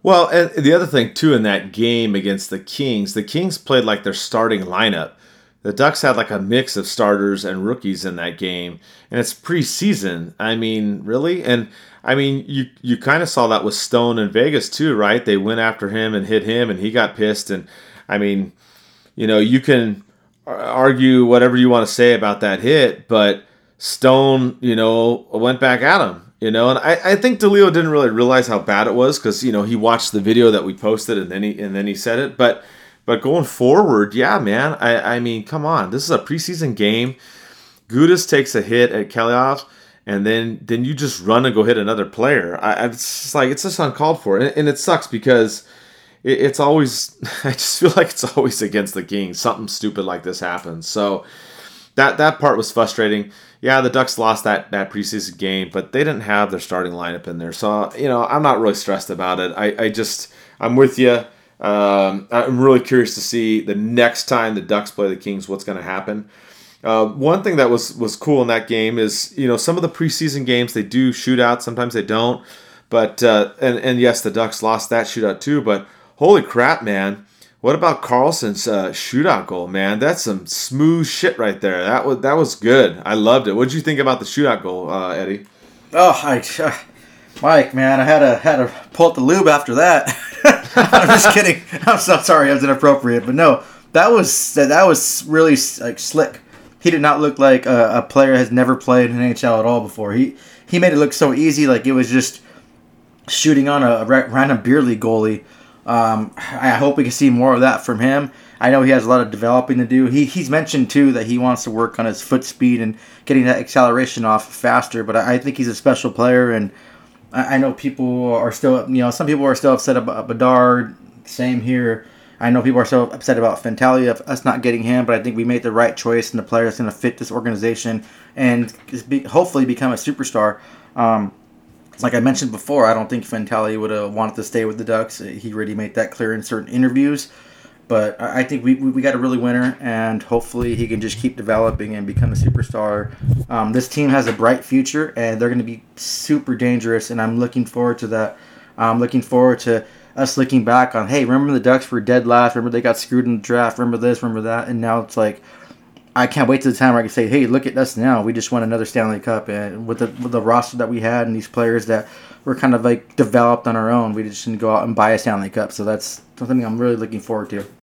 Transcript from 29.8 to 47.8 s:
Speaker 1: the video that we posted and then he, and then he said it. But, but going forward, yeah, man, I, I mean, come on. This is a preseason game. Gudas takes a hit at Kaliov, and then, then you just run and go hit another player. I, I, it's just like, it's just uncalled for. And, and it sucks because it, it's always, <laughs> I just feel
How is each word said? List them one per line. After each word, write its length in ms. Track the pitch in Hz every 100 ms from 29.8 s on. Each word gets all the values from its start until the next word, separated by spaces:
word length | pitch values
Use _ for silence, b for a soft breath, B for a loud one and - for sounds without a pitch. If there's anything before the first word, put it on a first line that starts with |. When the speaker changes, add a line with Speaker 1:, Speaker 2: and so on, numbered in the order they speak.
| 110 117 -
Speaker 1:
the 80 | 107
video 280 | 98 113 117
that 120 | 104
we 100 | 87
posted 440 | 95 107 110 - 104
and 120 | 90
then 140 | 92
he, 160 | 104 -
and 160 | 101 98
then 120 | 101
he 80 | 98
said 240 | 120 117
it. 180 | 139 -
But, 260 | 120 - B B B B -
but 160 | 117
going 220 | 131 170
forward, 720 | 139 - 123 170 196 113 101
yeah, 260 | 110 135 208
man, 380 | 107 110 147 151
I, 360 | 117 117 104 120
I 40 |
mean, 240 | 120 113
come 220 | 104 156 151
on. 260 | 160 95
This 120 | 123
is 80 | 170
a 80 | 160
preseason 540 | - 160 165 170 156
game. 420 | 104 104 113 123 127 B B B B B B _
Gudas 400 | 120 160 180 -
takes 260 | 147 135 117
a 60 |
hit 300 | 101 117 120
at 180 | 107 104
Kaliov, 560 | 117 117 123 131 139 - b b b -
and 200 | 101 104
then, 340 | 113 117 110
then 220 | 113 117
you 100 | 127
just 280 | 147 139 95
run 240 | 92 117 131
and 100 | 107
go 80 |
hit 140 | 107 117
another 280 | 101 110 95
player. 520 | - 127 135 87 87
I, 120 | 107
I, 120 | 95 120
it's 360 | 120 - -
just 120 | - 147
like, 140 | 131
it's 140 | 143
just 160 | 190 -
uncalled 420 | 147 - 151 160
for. 160 | 104 98
And, 160 | 135 151
and 100 | 147
it 100 | 131
sucks 300 | - 160 -
because 580 | 113 131 120 110 - b b b b b b
it, 180 | 123 135
it's 180 | 135 139
always, 580 | 143 156 135 117 - _ 117
<laughs> 120 | - 139
I 60 |
just 280 | 127 -
feel 140 | -